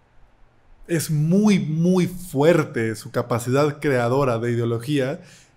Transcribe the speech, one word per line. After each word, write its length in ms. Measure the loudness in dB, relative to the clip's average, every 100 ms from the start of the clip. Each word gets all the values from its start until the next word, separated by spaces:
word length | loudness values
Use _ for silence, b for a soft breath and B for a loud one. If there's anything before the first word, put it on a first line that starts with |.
| _ -20 -20 _ -20 _ _ -20 -6
es 240 | -4 -2
muy, 480 | -2 2 2 4 2
muy 480 | 0 0 2 2 0
fuerte, 880 | -4 -6 2 4 4 2 -2 -4
su 160 | -4 -6
capacidad 680 | -6 -2 -2 0 0 0 0
creadora 580 | -2 0 2 0 0 0
de 140 | -2
ideología. 680 | -2 -2 -4 -2 -2 -2 -6 b b b